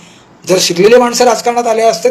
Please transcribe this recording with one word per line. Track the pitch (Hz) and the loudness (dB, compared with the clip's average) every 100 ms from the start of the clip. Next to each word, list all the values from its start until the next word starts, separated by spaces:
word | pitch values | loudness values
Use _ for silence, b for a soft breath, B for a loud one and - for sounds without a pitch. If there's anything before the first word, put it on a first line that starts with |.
| B B B - - | B B B -12 -4
जर | 185 | -2
शिकलेले | - 175 214 247 | -2 0 4 4
माणसं | 240 226 | 2 0
राजकारणात | 247 220 240 240 240 | 0 0 -2 -4 -2
आले | 226 | 0
असते, | 226 220 247 | 0 0 -2